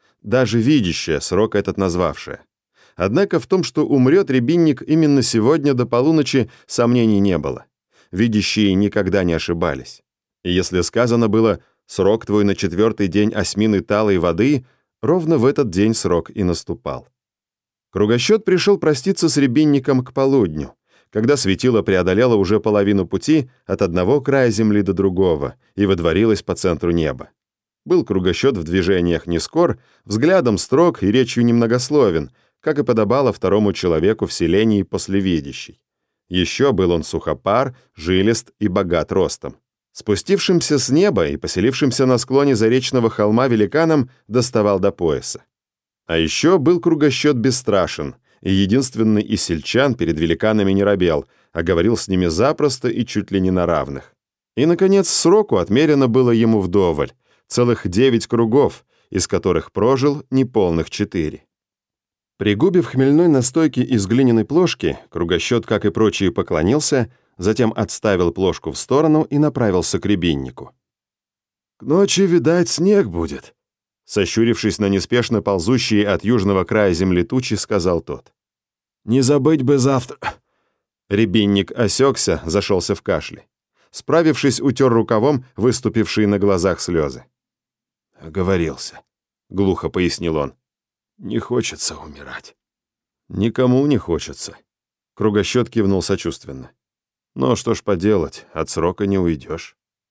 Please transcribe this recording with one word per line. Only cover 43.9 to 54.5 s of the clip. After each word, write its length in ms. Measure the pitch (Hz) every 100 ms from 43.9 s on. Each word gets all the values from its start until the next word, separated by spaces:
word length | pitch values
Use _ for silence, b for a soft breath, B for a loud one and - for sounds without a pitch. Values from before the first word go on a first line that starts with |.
| 156 123 b -
доставал 500 | 117 123 117 104 95
до 140 | 98
пояса. 500 | - 85 67 - - _ _ _ _ _ _ -
А 120 | 82
ещё 400 | 82 - 156 185
был 220 | 139 175
кругосчёт 560 | 175 156 147 127 151 127
бесстрашен, 800 | 131 123 - 98 85 - 71 - _ _
и 100 | 95
единственный 720 | 95 98 120 127 113 110 104
из 200 | - 110
сельчан 520 | - 82 - 120 139
перед 240 | 117 82 78
великанами 540 | 82 82 110 110 98
не 120 | 98
робел, 400 | 101 101 87 76 - _ _
а 100 | 82
говорил 340 | 85 85 98 117
с 120 | -
ними 180 | 95 87
запросто 640 | 82 127 151 147 127 123
и 160 | 113 117
чуть 240 | 107 -
ли 100 | 98
не 100 | 92
на 140 | 92
равных. 480 | 87 80 67 67 - _ _ _ _